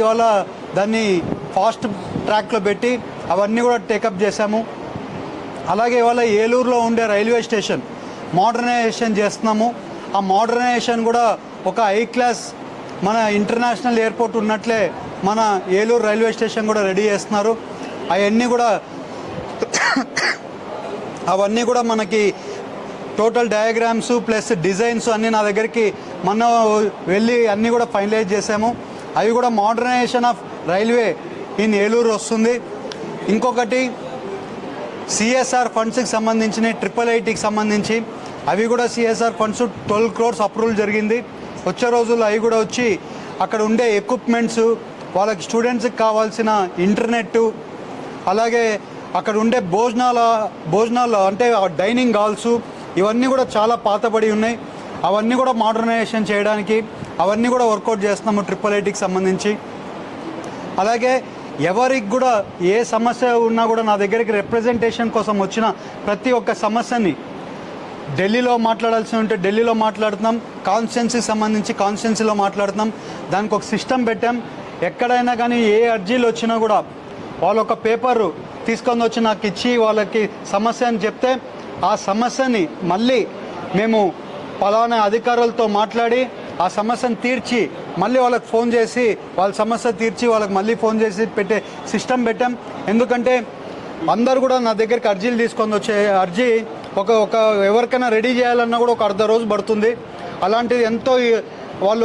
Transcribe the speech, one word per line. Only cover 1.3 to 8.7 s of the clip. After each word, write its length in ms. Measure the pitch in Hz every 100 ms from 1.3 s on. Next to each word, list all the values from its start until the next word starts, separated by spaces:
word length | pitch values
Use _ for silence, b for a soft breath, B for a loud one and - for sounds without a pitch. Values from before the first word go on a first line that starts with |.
| - - 196
ఫాస్ట్ 300 | 214 220 233 196 - - -
ట్రాక్లో 320 | 214 202 220 196
పెట్టి 240 | 196 240 247 - - - 175
అవన్నీ 260 | 208 226 240
కూడా 120 | 233 180
టేకప్ 320 | 208 226 185 208
చేశాము. 380 | 196 208 220 226 - - - - - - - - - -
అలాగే 240 | 190 240 247
ఇవాళ 180 | 233 240 233 208
ఏలూరులో 340 | 226 247 247 240 233
ఉండే 160 | 226 226
రైల్వే 260 | 202 214 233 226
స్టేషన్ 340 | 220 185 160 - - B B - 170
మోడర్నైజేషన్ 800 | 214 233 240